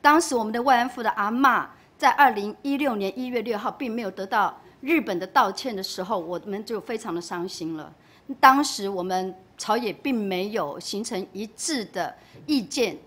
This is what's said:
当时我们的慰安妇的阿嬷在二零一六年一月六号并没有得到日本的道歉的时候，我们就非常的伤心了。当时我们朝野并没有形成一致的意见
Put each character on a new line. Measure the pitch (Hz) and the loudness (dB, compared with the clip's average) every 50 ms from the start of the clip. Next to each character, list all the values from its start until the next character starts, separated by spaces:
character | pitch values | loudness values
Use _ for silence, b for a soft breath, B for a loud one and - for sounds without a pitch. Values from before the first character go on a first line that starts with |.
当 | - 285 294 320 | 8 8 6 8
时 | 330 - 285 | 4 4 0
我 | 240 220 | 0 0
们 | 214 | 0
的 | 220 240 | -2 0
慰 | 240 277 262 | 4 6 6
安 | 233 240 262 | 6 4 0
妇 | - - | -4 -2
的 | 233 220 | -2 -2
阿 | - - 202 208 | 0 0 -2 0
嬷 | 226 247 277 269 233 190 139 - B B B B B | 2 4 6 6 6 4 0 -4 B B B B B
在 | _ - 262 | _ 2 4
二 | 247 - 285 262 | 6 8 6 6
零 | 226 208 202 208 214 - | 6 2 -4 -6 -8 -6
一 | - 277 277 | -4 -4 -2
六 | 269 294 277 233 | 0 0 0 0
年 | 208 196 190 - | 0 -2 -4 -4
一 | 254 254 | -6 -6
月 | 254 247 240 | -4 -4 -4
六 | 214 240 226 | -2 -2 -4
号 | 202 208 214 | -2 -4 -6
并 | - - 285 240 | -4 -4 -6 -4
没 | 220 233 | -4 -4
有 | 208 190 | -4 -6
得 | 185 - 190 | -6 -8 -8
到 | 190 - 220 196 165 - B B B B B | -2 2 2 2 2 0 B B B B B
日 | - 262 339 320 | -2 0 0 2
本 | 214 226 190 | 2 0 -4
的 | 175 185 | -4 -4
道 | 190 - 277 233 196 | 0 2 4 4 4
歉 | 196 - - 269 220 | 0 -4 -6 -6 -6
的 | 190 | -6
时 | 190 - - - 180 | -8 -8 -8 -8 -4
候， | 180 233 190 | -4 -4 -4
我 | 160 165 180 175 - | -4 -4 -8 -8 -6
们 | 208 196 202 214 | -6 -8 -8 -6
就 | 214 233 202 | -6 -8 -8
非 | 170 - 240 | -6 -6 -8
常 | 226 - - 160 | -8 -6 -6 -6
的 | 170 | -6
伤 | 170 - 190 175 170 | -6 -6 -8 -6 -6
心 | 190 - - 165 160 160 | -8 -8 -8 -8 -8 -8
了。 | 156 147 151 151 b b b b b b b 269 - | -8 -12 -14 -18 b b b b b b b -4 6
当 | - 269 262 277 294 | 8 8 8 8 2
时 | - - - 202 196 | 0 -4 -4 -6 -4
我 | 196 180 175 | -4 -4 -4
们 | 185 185 185 185 190 180 - - _ _ | -2 -2 -2 -2 -4 -8 -10 -18 _ _
朝 | - - - 208 | -12 -2 0 0
野 | 196 240 208 180 | 0 0 -4 -6
并 | - - 294 254 | -4 -4 -2 -2
没 | 226 208 196 190 180 185 208 | 0 0 -2 -2 -2 -2 -4
有 | 214 220 165 143 - - | -4 -4 -4 -4 -6 -10
形 | - - - 202 226 | -10 -8 -8 -8 -6
成 | - 247 185 196 - | -6 -6 -8 -8 -8
一 | - 190 220 214 - | -10 -10 -10 -10 -10
致 | - - - 320 262 208 | -10 -6 -4 -4 -4 -6
的 | 170 - 190 165 139 - B B B B B B | -6 -6 -6 -6 -6 -8 B B B B B B
意 | - 302 269 202 | 0 0 0 0
见 | - - - 185 175 - - - | -2 -2 0 0 0 -2 -8 -14